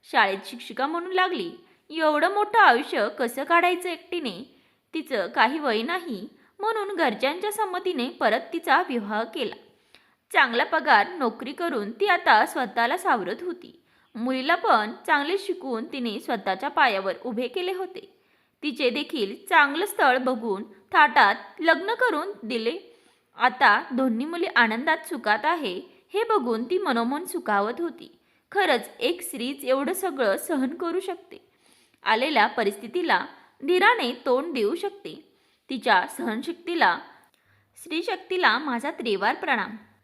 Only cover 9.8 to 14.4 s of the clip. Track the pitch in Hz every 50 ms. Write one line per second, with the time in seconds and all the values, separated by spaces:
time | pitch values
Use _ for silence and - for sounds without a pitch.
9.8 | _ _ _ _ _ _ _ _ _ _ - 359 285 247 233 240 294 - - 311
10.8 | - 302 254 208 202 - 359 349 269 233 220 - 262 240 302 - 349 339 320 226
11.8 | 208 202 233 - 392 415 359 349 359 - 240 214 247 330 - 311 254 202 - 233
12.8 | 233 240 294 359 - 381 294 233 180 170 - - 349 359 349 - - - - _
13.8 | _ _ _ _ _ _ _ 226 226 254 262 262